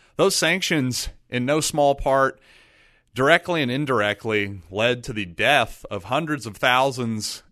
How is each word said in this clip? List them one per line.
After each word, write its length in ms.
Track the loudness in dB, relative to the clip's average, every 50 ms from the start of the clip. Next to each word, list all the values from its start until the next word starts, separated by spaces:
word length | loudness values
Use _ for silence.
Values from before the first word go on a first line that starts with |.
| _ _ _
those 200 | 2 2 2 2
sanctions, 720 | 2 0 0 0 0 0 0 0 0 0 0 -2 -4 -6 -8 -10 -14 _ -8
in 160 | -6 -4 -2
no 160 | 0 0 0 0
small 320 | -2 0 2 2 2 2
part, 440 | 2 0 2 2 4 2 2 0 _ _ _ -20 -20 _ _ _ _ _ _ _ _ _ _ -4
directly 480 | 0 4 4 4 4 2 0 -2 -2 0
and 80 | -2
indirectly, 880 | -2 -2 -2 0 0 0 2 0 0 -2 -2 -2 0 0 0 -2 -6 -12 -14 -8
led 320 | -4 0 0 0 0 -2 -4
to 100 | -8 -8
the 100 | -8 -8
death 600 | -8 -4 -2 2 2 4 2 2 0 -4 -14 -14 -10
of 140 | -10 -8 -6
hundreds 400 | -4 -4 -2 -2 -2 -6 -6 -8
of 140 | -10 -8 -2
thousands, 840 | 0 2 4 4 2 2 0 -2 -4 -4 -4 -4 -6 -8 -10 -12 -16 _